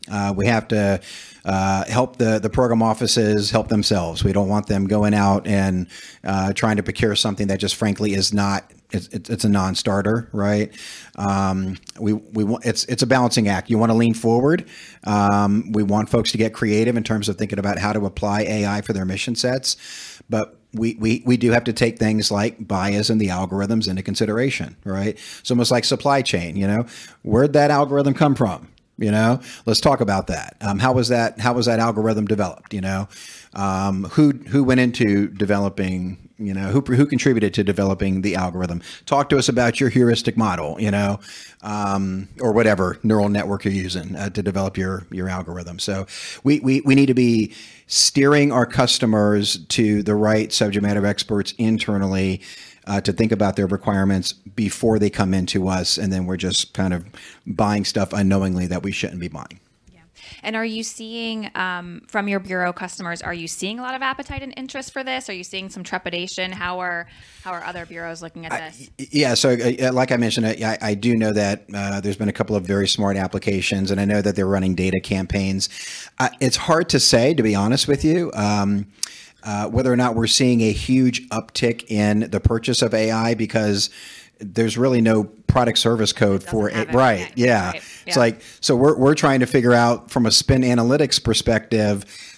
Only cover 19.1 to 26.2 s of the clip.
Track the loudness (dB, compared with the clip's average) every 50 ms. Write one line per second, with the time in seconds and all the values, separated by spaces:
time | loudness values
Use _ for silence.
19.1 | -4 -4 -4 -6 -4 -2 -2 -2 -2 -2 -4 -4 -6 -6 -8 -16 -18 -16 -18 -18
20.1 | -20 -20 -10 _ -2 -2 -2 -4 -8 _ _ _ -6 -2 -2 -2 -2 -2 0 0
21.1 | 0 0 2 0 2 2 4 4 4 4 2 0 0 2 0 0 2 0 0 2
22.1 | 2 2 0 0 0 0 0 -2 -2 -6 -8 -4 -2 -2 0 0 0 0 0 2
23.1 | 2 2 2 0 0 -2 -4 -4 -2 -4 -2 0 0 -2 0 -2 -4 -4 -4 -6
24.1 | -2 -2 -2 0 0 0 -2 -2 -2 -4 -8 -10 -12 -14 -10 -6 -6 -4 -2 -4
25.1 | -4 -6 -12 -18 -20 -14 -4 -2 0 2 2 2 2 2 2 0 -2 0 2 2
26.1 | 2 2